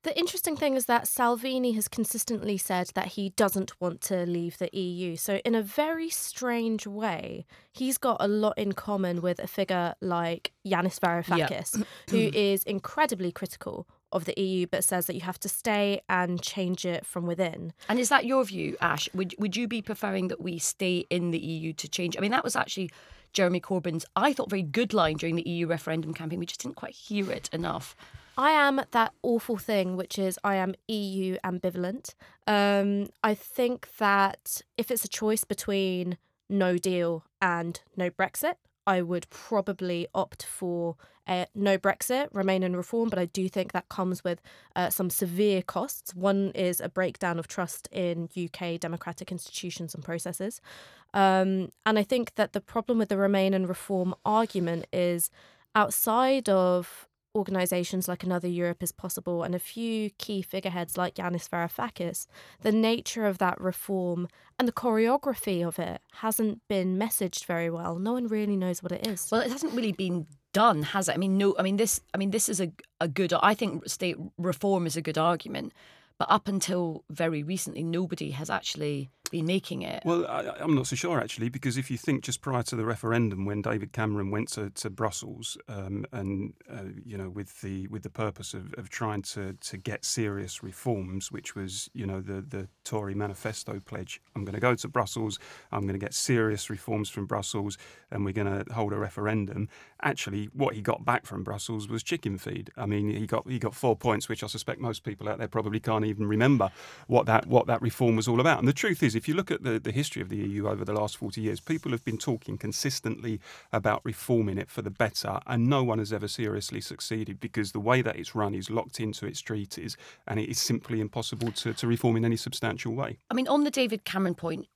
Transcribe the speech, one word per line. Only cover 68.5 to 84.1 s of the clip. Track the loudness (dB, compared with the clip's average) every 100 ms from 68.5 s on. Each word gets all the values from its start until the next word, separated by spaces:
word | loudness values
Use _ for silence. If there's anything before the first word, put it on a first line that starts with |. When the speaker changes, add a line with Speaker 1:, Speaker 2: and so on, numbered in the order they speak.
| 2
Speaker 1:
knows | 0 -2
what | -4
it | -4
is. | -4 -4 0
Speaker 2:
Well, | 0
it | 2
hasn't | -2 -2
really | 0 -2
been | 0 -2 -2 -4 -14 _
done, | 4 6 6
has | 0 0 0
it? |
I | 2
mean, | 4 4
no, | 4 4
I |
mean, | 2 2
this, | 2 0 _
I | -2
mean, | 0
this | 2 0
is | 0
a, | -2 -4 -20 _
a | -2
good, | 2 2
I | 6 6
think | 4 0 -2 -6
state | -4 -4 -4 -10 -4
reform | -2 0 2 2 2
is | -2
a |
good | -2 2
argument, | 2 2 -2 -8 -8 -14 -20 -20 _ _
but | 4
up | 4 4
until | -2 0 0 0 -4 _
very | -2 0 0
recently, | -2 -4 -4 -4
nobody | -2 -2 -2 -4 -6
has | -6 -4
actually | -4 -4 -4 -2 -4 -6 _ -6
been | -2
making | 2 2 0 -6
it. | -6 -2
Speaker 3:
Well, | 2 2 2
I, | -2 -4 -2
I'm | 4
not | 4 4
so |
sure, | -2 0 0
actually, | 0 -2 -4
because | -2 -2 -2
if | -2
you | -2
think | 0 0
just | -2 -6
prior | -2 -2
to | 0
the | -2
referendum, | -2 0 2 4 4 2
when | -2 -2
David | 0 -2 -2
Cameron | -2 0